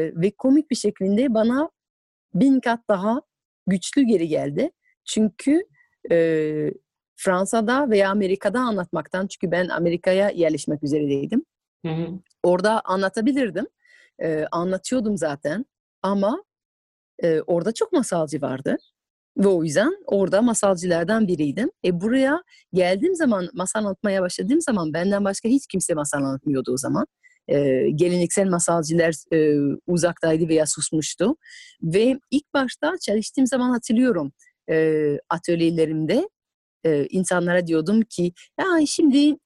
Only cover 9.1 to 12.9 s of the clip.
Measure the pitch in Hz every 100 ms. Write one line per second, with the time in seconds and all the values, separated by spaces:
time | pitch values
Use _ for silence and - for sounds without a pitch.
9.1 | 185 190 - 175 170 180 - 170 170 190
10.1 | 185 202 - 156 151 - 147 147 151 147
11.1 | 139 147 233 - _ _ _ 170 160 165
12.1 | 185 - _ 175 180 208 220 -